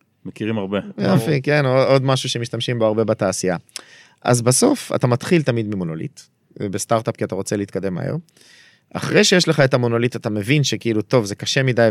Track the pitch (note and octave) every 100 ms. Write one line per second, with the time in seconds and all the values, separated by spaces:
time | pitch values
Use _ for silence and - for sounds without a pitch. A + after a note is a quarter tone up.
0 | _ _ - - G#2+ A2+ F#2+ G2+ G3+ G3+
1 | F#3+ F#3 D#3+ C#3+ C3+ D3 C3+ C3 A#2 C3+
2 | C3 C3 C3 B2 A#2 A#2 - A#2+ A2 G#2+
3 | G#2+ G#2+ G2 F#2 F2+ E2+ - - - -
4 | - _ - B2 A#2 B2+ A#3+ C#4+ - -
5 | C3 A#2+ - F3 C#3 A#2 G#2+ G2+ F2 D#2+
6 | C3 - - _ _ - G2+ G2 - A2+
7 | A2 - G#2+ F#2+ G2 G#2 G2+ F#2+ F#2+ F2
8 | F2 D#3 E3+ _ _ - _ _ _ -
9 | D#3 D#3 D#3+ F#3 E3+ D3+ C3+ C3 A#2+ A#2
10 | A#2+ A#2 A#2 G#2 G2+ D3+ C3+ G#2+ A#2 G#2+
11 | G#2 C3 G#2 G2+ - - C3 A#2 A2+